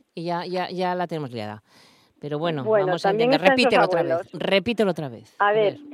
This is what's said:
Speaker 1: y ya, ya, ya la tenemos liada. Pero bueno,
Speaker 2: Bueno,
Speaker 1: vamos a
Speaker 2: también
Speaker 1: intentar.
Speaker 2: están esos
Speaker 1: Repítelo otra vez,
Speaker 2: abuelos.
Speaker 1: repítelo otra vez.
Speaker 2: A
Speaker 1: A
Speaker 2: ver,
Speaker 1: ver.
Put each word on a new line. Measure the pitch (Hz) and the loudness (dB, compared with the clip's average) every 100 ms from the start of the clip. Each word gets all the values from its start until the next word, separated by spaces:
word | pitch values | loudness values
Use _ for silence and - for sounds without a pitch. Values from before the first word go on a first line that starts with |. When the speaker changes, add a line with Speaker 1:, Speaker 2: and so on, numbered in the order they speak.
| _ 180 | _ -10
Speaker 1:
y | |
ya, | 170 170 | -6 -6
ya, | 180 180 180 | -6 -6 -6
ya | 180 180 180 | -4 -4 -2
la | 175 | -4
tenemos | 160 131 | -4 -6
liada. | 120 104 107 _ _ _ _ _ _ | -8 -10 -12 _ _ _ _ _ _
Pero | 147 147 | -8 -4
bueno, | 170 156 | -2 -2
Speaker 2:
Bueno, | 214 214 185 | 0 0 2
Speaker 1:
vamos | 170 196 | 0 0
a | |
Speaker 2:
también | 214 240 | 2 2
Speaker 1:
intentar. | 269 277 | 4 4
Speaker 2:
están | 262 | 4
esos | 240 | 4
Speaker 1:
Repítelo | 196 190 | 4 4
otra | 170 | 2
vez, | - | 0
Speaker 2:
abuelos. | 165 - | -2 -4
Speaker 1:
repítelo | 165 156 196 208 220 196 | -6 0 2 2 0 0
otra | 165 139 | 0 -6
vez. | 113 117 - | -12 -12 -2
Speaker 2:
A | 208 | 2
Speaker 1:
A | |
Speaker 2:
ver, | 214 202 | 2 2
Speaker 1:
ver. | - - | -2 -2